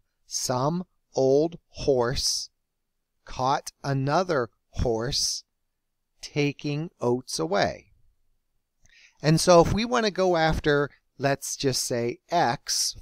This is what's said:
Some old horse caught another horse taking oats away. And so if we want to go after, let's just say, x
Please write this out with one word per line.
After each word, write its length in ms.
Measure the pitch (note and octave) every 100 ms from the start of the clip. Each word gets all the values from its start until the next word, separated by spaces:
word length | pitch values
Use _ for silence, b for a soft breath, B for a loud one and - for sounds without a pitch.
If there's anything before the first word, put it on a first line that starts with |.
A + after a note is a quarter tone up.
| _ _ _
Some 580 | - - B2+ C#3 F3 F3+ _ _ -
old 420 | C3+ C#3 E3 E3+ _
horse 800 | - D3 C3 A#2 C#3 - - - _ _ _ _ _ _ _ -
caught 460 | - B2+ D3+ - -
another 680 | D3 C3+ C3+ D#3 F#3 D3 A#2 _ _
horse 760 | - B2+ A2 B2 D3 - - - _ _ _ _ _ _ _
taking 680 | - D3+ C#3+ - D3 D3 E3+ -
oats 380 | B2 B2 - -
away. 480 | D#3+ G3 A2+ - - _ _ _ _ _ _ _ _ _ _ b b b
And 180 | C#3+ D#3+
so 220 | - F3
if 120 | D#3+
we 120 | G3 A#3
want 200 | A#3+ G#3+
to 60 |
go 240 | E3+ F#3 E3+
after, 540 | D#3+ D#3 D3+ C#3+ C#3+ b _ -
let's 380 | C#3 C#3 - -
just 280 | C#3 B2
say, 360 | - A#2+ A#2+ - _
x 640 | E3+ C3+ B2+ - - - -